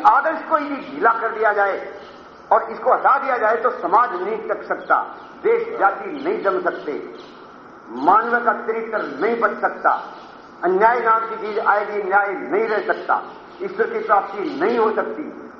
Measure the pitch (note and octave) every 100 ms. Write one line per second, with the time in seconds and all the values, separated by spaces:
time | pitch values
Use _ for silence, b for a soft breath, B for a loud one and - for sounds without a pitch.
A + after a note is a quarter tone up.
0 | G#3 B3+ D#4+ D4+ - D#4 C#4+ C4+ - D3+
1 | A3+ A3+ A3+ G#3+ G#3+ G#3 G3 F3+ - -
2 | - - - - - A3 - G#3+ B3 F#3+
3 | - C#4 C4+ A#3+ G#3+ A#3 A#3 B3 F3 G#3
4 | A#3+ F3+ F#3 G#3+ - F#3+ - F3+ - C3+
5 | G2 - - - - A#3 - - G3 G3
6 | G3+ C#3+ D#3 A3 G3 F#3 F3 - D#3 B2+
7 | - - - - - - - - - A#2+
8 | D3+ G#3+ A#3 A#3 A#3 G3+ A3 A3+ A3 G#3
9 | D3+ C3 G#3 A#3 G#3 - F#3+ - D3+ B2
10 | - - - - - - F3+ F#3 A3+ A#3+
11 | A3+ A3+ A3+ G#3+ G#3+ G3+ F#3 G#3 G#3 G#3
12 | F#3+ G3 G3+ D#3+ - F#3+ A3 G#3+ - -
13 | - G#2+ - - - - F#4+ - - A4
14 | - G3+ - G#3 D#3+ C3+ G3 A#3+ A3 G3
15 | F3 D#3 B2+ - -